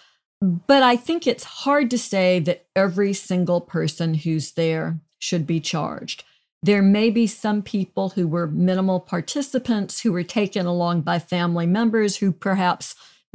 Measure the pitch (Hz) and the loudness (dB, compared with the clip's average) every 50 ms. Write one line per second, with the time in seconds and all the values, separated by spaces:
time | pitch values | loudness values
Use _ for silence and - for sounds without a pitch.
0 | _ _ _ _ _ _ _ - 196 190 175 170 - - 277 277 262 247 240 240 | _ _ _ _ _ _ _ -2 0 0 0 0 2 4 4 6 6 4 4 2
1 | 240 - 330 339 - 262 226 - - - - - - 277 285 294 294 233 254 233 | 0 -2 -4 -2 0 -2 -2 -2 -4 -12 -12 -6 -2 0 2 2 2 2 0 -2
2 | - - - 196 185 180 185 180 160 165 175 - _ _ - 190 190 196 170 190 | -2 -2 0 2 4 4 4 2 2 0 -2 -4 _ _ 0 0 0 2 2 0
3 | 202 196 202 196 - - 185 180 180 170 175 175 175 - - 165 160 156 - - | 0 0 0 -2 -2 -2 0 0 2 2 0 0 -2 -2 -4 -2 -2 -2 -2 -2
4 | 170 165 160 156 - 165 160 156 143 - - - 165 165 160 160 156 160 165 156 | -2 0 -2 -2 0 0 -2 -2 -2 -4 -2 -2 0 0 0 -2 -2 -4 -4 -6
5 | - _ _ - - - - 175 156 143 165 165 156 - - 151 147 - 76 - | -8 _ _ -10 -6 -4 -2 -2 -2 0 -2 -2 -2 -4 -4 -4 -4 -4 -8 -10
6 | - - - - - _ _ _ _ _ _ - - 160 202 202 196 196 196 208 | -10 -12 -14 -14 -14 _ _ _ _ _ _ -4 0 2 4 4 6 4 4 4
7 | 220 233 214 233 233 202 214 - - 220 208 208 196 - - 202 190 - - - | 4 2 2 2 2 0 0 -2 -2 -2 -2 -2 -4 -4 -4 -4 -4 -4 -4 -4
8 | 196 185 - 208 180 165 151 170 170 156 147 156 175 180 185 190 190 190 185 180 | -4 -4 -2 -2 -2 0 0 -2 -2 -2 0 0 2 2 2 2 2 0 0 -2
9 | 180 - - 175 156 - - 294 277 - - 254 247 - 233 214 196 - - - | -2 -4 -6 -6 -6 -4 -4 -6 -4 -2 -4 -4 -2 -2 -2 -2 -2 -4 -6 -4
10 | - 233 170 180 175 175 - 220 208 196 - 208 180 175 175 175 175 175 175 170 | -2 -2 0 -2 -2 -4 -2 -2 -2 -2 -2 -2 -2 -2 0 0 0 0 0 0
11 | 151 - 175 170 - - - 175 175 175 170 170 170 170 180 214 233 226 214 226 | 0 0 -2 -2 -2 -2 -2 -2 0 0 0 0 0 2 2 2 2 2 2 2
12 | 214 208 196 - 208 196 175 - - 202 190 196 185 180 175 - - - - - | 0 0 0 0 0 0 0 0 -2 -2 0 2 2 0 0 -2 -4 -10 -10 -12
13 | - - _ _ _ _ - | -18 -20 _ _ _ _ 2